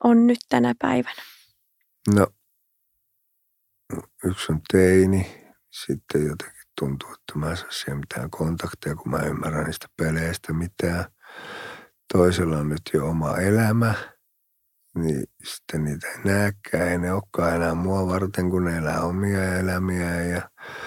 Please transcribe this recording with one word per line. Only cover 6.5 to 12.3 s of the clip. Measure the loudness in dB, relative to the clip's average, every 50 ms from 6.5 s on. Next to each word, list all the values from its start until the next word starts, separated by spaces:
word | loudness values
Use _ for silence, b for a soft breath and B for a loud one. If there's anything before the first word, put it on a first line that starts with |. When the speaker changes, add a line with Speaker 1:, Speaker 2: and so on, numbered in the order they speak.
| -18 -20 -20 _ _ -6
Speaker 2:
tuntuu, | -4 -4 -4 -6 -8 -14 -18
että | -20 _ -10 -6 -6
mä | -4 -4
en | -4 -6
saa | -8 -10
siihen | -10 -10 -8 -6 -8 -8
mitään | -8 -8 -8 -8 -8 -8
kontakteja, | -6 -4 -2 -2 -2 -4 -6 -10 -10 -8 -8 -8 -8
kun | -6 -6 -6
mä | -4 -2
en | -2 -2
ymmärrä | -4 -4 -6 -4 -4 -4 -4
niistä | -4 -6 -8 -12 -18 _ -4
peleistä | -2 0 0 0 -2 -2 -4 -6 -6 -6 -4
mitään. | -4 -4 -6 -4 -4 -2 -2 0 -2 -4 -6 _ B B B B B B B B B B B B B B B B _ _ _ 4
Toisella | 6 6 6